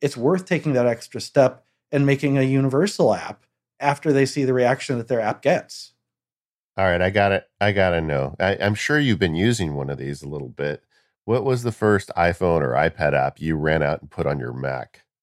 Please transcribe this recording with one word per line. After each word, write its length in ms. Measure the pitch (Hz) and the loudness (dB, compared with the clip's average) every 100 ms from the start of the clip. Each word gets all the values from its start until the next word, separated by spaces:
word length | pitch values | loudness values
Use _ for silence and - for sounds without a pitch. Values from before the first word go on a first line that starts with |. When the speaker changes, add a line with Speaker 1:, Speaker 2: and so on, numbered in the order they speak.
Speaker 1:
it's 160 | 139 123 | -4 0
worth 280 | 127 185 | 0 0
taking 280 | 185 165 156 | 0 -2 0
that 140 | 127 120 | 2 2
extra 340 | 117 - 117 | 0 -6 -12
step 440 | - 143 131 - _ _ - | -2 4 4 2 _ _ -4
and 140 | 143 | 0
making 320 | 139 139 147 139 | 2 2 0 0
a 60 | |
universal 720 | 135 135 135 131 202 - 135 | 2 2 2 2 0 2 2
app 300 | 90 - - _ _ _ - | 0 -4 -14 _ _ _ -6
after 320 | 143 143 160 | -2 -2 0
they 140 | 139 131 | 2 2
see 180 | 147 | 0
the 80 | 127 | 0
reaction 460 | 127 123 135 - 123 | 2 2 0 -2 -6
that 100 | 113 | -4
their 120 | 120 | -2
app 220 | 107 - | -2 -2
gets. 500 | 135 180 - - - _ _ _ _ _ _ _ _ - | 0 0 -2 -18 -20 _ _ _ _ _ _ _ _ -2
Speaker 2:
All 80 | |
right, 180 | 95 87 | 2 2
I 80 | 92 | 2
gotta, 340 | 101 101 98 - - | 2 2 2 -4 -2
I 120 | 101 | 0
gotta 280 | 98 92 85 | 2 2 2
know. 360 | 80 69 67 71 | 0 -2 -2 -2
I, 180 | 92 98 | -2 0
I'm 140 | 101 | -2
sure 240 | 107 - 147 | -2 0 0
you've 200 | 139 98 | 2 2
been 160 | 90 | 0
using 400 | 80 107 117 82 | 0 0 0 -4
one 160 | 71 69 | -6 -6
of 80 | 67 | -8
these 240 | 67 71 | -8 -10
a 60 | 71 | -10
little 200 | 73 69 | -12 -12
bit. 360 | 62 71 73 _ _ _ _ | -8 -6 -6 _ _ _ _
What 200 | - 120 | -4 -2
was 180 | 131 127 | 0 -2
the 100 | 120 | -2
first 380 | - 107 101 - - | 0 2 2 0 0
iPhone 460 | 85 85 90 82 | 0 2 0 2
or 100 | 69 | 0
iPad 400 | 62 80 - 76 | 0 0 0 0
app 260 | 71 67 - | 0 -2 -4
you 160 | 78 78 | -4 -2
ran 260 | 76 78 | 0 0
out 180 | 73 76 | 0 -4
and 100 | 73 | -8
put 160 | - 71 | -6 -4
on 120 | 71 | -4
your 160 | 60 | -6
Mac? 500 | 62 67 65 57 _ _ _ | -8 -6 -8 -10 _ _ _